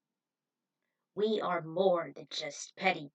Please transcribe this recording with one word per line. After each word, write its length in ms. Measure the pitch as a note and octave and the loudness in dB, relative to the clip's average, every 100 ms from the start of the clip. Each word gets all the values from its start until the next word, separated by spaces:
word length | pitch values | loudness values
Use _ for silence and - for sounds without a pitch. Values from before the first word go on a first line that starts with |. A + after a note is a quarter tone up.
| _ _ _ _ _ _ _ _ _ _ _ | _ _ _ _ _ _ _ _ _ _ _
We 260 | - G#3+ A3 | -2 2 2
are 220 | - F3 | 2 -2
more 480 | D#3+ D#3+ G3 F3 D#3 | -2 2 4 4 2
than 140 | - C#3+ | -6 -12
just 440 | - D3+ - - | -8 -8 -10 -14
petty 380 | - F#3+ F3+ C#3+ | -4 0 0 -4